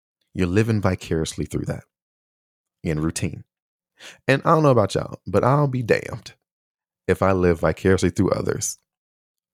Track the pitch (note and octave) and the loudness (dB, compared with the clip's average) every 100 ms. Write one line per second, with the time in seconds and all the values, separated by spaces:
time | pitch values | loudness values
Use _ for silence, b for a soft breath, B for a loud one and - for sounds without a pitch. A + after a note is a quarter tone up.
0 | _ _ _ F#2+ F2+ G2 A2+ A2 F#2+ F2+ | _ _ _ -4 0 2 2 2 0 -2
1 | - D#2+ D#2 - D2+ C#2 - - _ _ | -2 -2 -2 -4 -6 -4 -6 -8 _ _
2 | _ _ _ _ _ _ _ _ F2+ D2+ | _ _ _ _ _ _ _ _ -4 -2
3 | D#2+ - F2+ - - _ _ _ _ B | -2 -4 -6 -8 -18 _ _ _ _ B
4 | B B - C3+ - D#3+ D3 A#2+ G2 - | B B 0 0 2 4 4 4 2 -2
5 | - - - G2 A#2+ D3 C#3+ B2+ A2 - | -6 -12 -2 0 2 2 0 -2 -4 -6
6 | - - - _ _ _ _ _ _ _ | -10 -12 -14 _ _ _ _ _ _ _
7 | - F2+ F#2+ F#2+ F2+ E2 E2 D#2 G2 F#2 | -4 0 2 4 2 2 0 0 2 2
8 | F2+ - F#2 A2 - - - - _ _ | 2 0 0 0 -2 -4 -8 -10 _ _
9 | _ _ _ _ _ | _ _ _ _ _